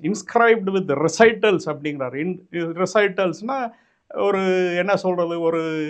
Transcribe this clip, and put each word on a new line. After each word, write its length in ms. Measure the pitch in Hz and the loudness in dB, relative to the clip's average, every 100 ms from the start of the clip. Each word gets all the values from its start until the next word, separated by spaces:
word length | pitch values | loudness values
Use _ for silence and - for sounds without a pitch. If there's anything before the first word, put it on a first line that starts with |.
inscribed 680 | 156 214 - 233 233 226 190 | -6 -6 -2 2 4 4 0
with 380 | 190 156 139 160 | -2 -2 0 0
recitals 540 | - 226 226 220 185 - | 6 4 6 2 0 -2
அப்படிங்கிறார். 540 | 143 147 143 127 135 | -6 -6 -6 -6 -4
In-, 280 | 175 180 - | -6 -6 -8
recitals-னா 1200 | 170 165 165 185 214 202 185 185 160 214 269 233 - _ _ - - | -6 -6 -2 0 2 2 2 -2 -4 -6 -6 -6 -10 _ _ -12 -2
ஒரு, 580 | 202 196 190 185 180 175 | 0 0 0 2 0 0
என்ன 180 | 190 190 | 0 0
சொல்றது, 460 | 190 175 170 170 | 0 0 -2 0
ஒரு 200 | 165 165 160 160 | 0 0 -2 -4